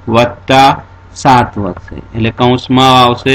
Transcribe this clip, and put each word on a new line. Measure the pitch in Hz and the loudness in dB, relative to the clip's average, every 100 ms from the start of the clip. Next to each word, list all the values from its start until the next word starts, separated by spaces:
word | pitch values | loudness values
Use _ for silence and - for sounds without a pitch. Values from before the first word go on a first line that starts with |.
| - | -4
વત્તા | 113 123 - - 135 135 151 - - - | 0 0 -4 0 2 2 0 -8 -20 -20
સાત | - 143 123 113 107 | -4 0 2 0 -6
વધશે | 98 87 - 69 | -8 -10 -14 -18
એટલે | - 113 113 | -12 -6 -6
કૌંસમાં | 113 123 123 - 127 131 127 | -2 -2 -2 0 0 2 4
આવશે | 123 120 135 | 2 0 -2